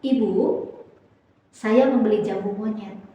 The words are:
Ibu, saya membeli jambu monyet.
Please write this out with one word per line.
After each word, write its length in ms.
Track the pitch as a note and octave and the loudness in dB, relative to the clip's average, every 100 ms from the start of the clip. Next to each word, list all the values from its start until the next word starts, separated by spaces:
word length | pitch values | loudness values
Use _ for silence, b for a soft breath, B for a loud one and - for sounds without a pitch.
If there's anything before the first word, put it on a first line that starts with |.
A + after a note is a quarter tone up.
Ibu, 600 | C4+ A#3+ G#3 F#3+ - - - - - _ _ _ _ _ _ | 0 0 2 2 0 -2 -6 -14 -20 _ _ _ _ _ _
saya 320 | - A3 A#3 C4 | -8 2 4 4
membeli 360 | B3+ G#3+ G#3 | 4 2 2
jambu 280 | G3+ F#3+ G3+ | 0 -4 -4
monyet. 440 | G3 A3 G#3+ - - - | -6 -6 -8 -10 -16 -20